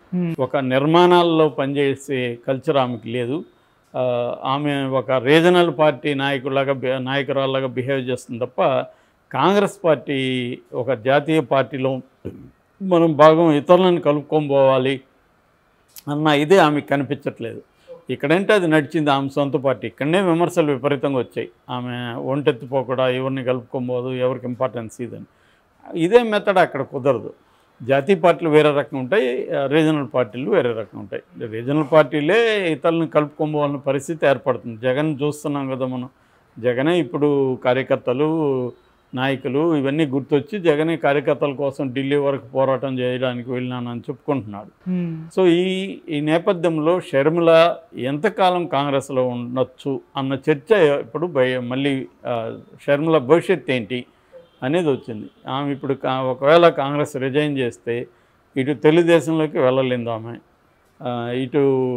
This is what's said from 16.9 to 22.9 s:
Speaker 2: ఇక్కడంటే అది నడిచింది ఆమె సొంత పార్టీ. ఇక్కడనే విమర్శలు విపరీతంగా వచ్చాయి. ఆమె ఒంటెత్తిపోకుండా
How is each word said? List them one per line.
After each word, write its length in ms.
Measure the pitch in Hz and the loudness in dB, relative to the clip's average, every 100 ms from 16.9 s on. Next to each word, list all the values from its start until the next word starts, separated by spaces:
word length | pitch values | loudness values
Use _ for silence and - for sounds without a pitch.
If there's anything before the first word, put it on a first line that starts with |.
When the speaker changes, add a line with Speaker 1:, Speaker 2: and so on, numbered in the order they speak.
| 139 131 135 - - 113 110 - _ _ - - | -2 -2 -6 -8 -8 -10 -12 -18 _ _ -20 -10
Speaker 2:
ఇక్కడంటే 440 | 127 143 170 196 | -6 0 0 4
అది 140 | 214 170 | 2 4
నడిచింది 440 | 156 135 165 147 | 2 2 -2 0
ఆమె 180 | 139 139 | 0 0
సొంత 240 | 143 143 | -2 -2
పార్టీ. 340 | 135 135 117 113 | -2 -2 -2 -6
ఇక్కడనే 340 | - 143 185 | -6 -2 0
విమర్శలు 500 | 190 165 170 170 151 | 2 0 0 0 0
విపరీతంగా 480 | 135 139 143 143 135 | 0 -2 -2 -2 -2
వచ్చాయి. 300 | 113 - 113 - - | -4 -6 -10 -14 -12
ఆమె 520 | 123 123 123 120 120 | -8 -8 -8 -8 -8
ఒంటెత్తిపోకుండా 880 | 139 139 147 120 127 135 123 | -6 -2 -2 -2 -4 -6 -4